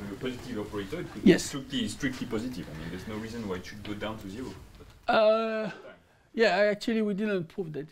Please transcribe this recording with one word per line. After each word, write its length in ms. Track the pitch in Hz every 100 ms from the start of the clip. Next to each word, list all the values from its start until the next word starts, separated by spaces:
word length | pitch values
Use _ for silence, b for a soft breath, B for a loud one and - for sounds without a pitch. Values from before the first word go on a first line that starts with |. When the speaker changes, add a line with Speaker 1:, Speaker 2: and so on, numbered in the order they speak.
| 101
Speaker 1:
a 60 | 98
positive 440 | 127 127 123 107
operator, 420 | 101 104 95 170
it 100 | -
could 120 | 104 -
Speaker 2:
Yes. 180 | -
Speaker 1:
be 40 | -
strictly, 400 | 143 - - -
strictly 380 | - 185 254 -
positive. 380 | 151 254 90 -
I 60 | 78
mean, 100 | 82
there's 160 | 92 107
no 80 | 107
reason 320 | 110 117 104
why 60 | 92
it 100 | -
should 180 | 107
go 100 | 104 101
down 220 | 107 110
to 100 | 101
zero. 240 | 107 120 98 - - - - -
Speaker 2:
Uh, 600 | 233 214 220 220 220 208 B B - _ _ _
yeah, 220 | - 220 180
I 80 | 208
actually, 340 | 202 - 220
we 120 | 208 196
didn't 300 | 214 196 160
prove 220 | - 165
that 140 | 151 156